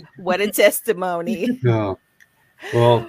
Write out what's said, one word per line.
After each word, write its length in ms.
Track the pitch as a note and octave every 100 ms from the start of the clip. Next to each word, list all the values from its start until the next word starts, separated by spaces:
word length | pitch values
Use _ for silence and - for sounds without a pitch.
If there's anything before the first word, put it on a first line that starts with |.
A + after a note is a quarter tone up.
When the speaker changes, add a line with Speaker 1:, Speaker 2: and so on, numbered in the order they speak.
| D#3+
Speaker 1:
<laughs> 80 | -
What 240 | F#3 F3+
a 100 | G#3
testimony. 1120 | G3 D4+ - - F3+ F#3 F3 E3+ G#3+ B3 B3
Speaker 2:
<laughs> 20 |
No. 360 | B2 A2+ G#2 - _ _ _ _ _ _ -
Well, 340 | A#2 A#2+ A#2